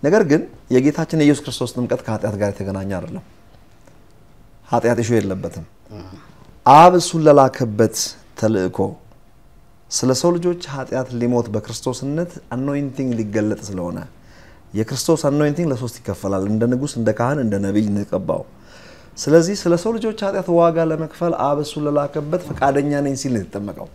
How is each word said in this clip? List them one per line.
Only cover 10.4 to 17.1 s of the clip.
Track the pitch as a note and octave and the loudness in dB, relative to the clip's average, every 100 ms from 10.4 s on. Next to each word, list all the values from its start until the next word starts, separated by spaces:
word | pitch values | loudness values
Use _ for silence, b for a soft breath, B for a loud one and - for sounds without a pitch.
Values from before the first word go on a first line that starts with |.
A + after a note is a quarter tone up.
| F3 F3 C#3+ | -2 -4 -8
ኃጢአት | C#3 C3 B2+ B2 | -10 -6 -6 -6
ሊሞት | B2 A#2+ A#2+ A2+ | -4 0 0 -2
በክርስቶስነት | G#2+ - A2+ - B2 C#3 D3+ F3 - - | -4 -6 -8 -6 -6 -6 -6 -6 -10 -12
አኖይንቲንግ | A#2+ C#3 C#3+ C#3+ B2 C3 | -6 -4 -4 -6 -6 -4
ሊገለጥ | A#2 G#2+ G#2+ G#2+ G#2 | -4 -2 -2 -2 -4
ስለሆነ | G2+ F#2+ F2 F#2 - - b b b b b | -8 -8 -8 -8 -12 -20 b b b b b
የክርስቶስ | G2+ A2 C3+ - D#3+ | -6 -4 -4 0 0
አኖይንቲንግ | D3 D3 D3 D3 E3+ | 2 2 0 0 -2
ለሶስት | B2 A#2+ - | -2 -6 -10
ይከፈላል። | - F#2+ G2 G2 G2 | -8 -6 -2 -2 0
እንደ | A2 A#2+ | 0 0
ንጉሥ፣ | B2 C#3+ - | 0 -4 -2
እንደ | A2 | -2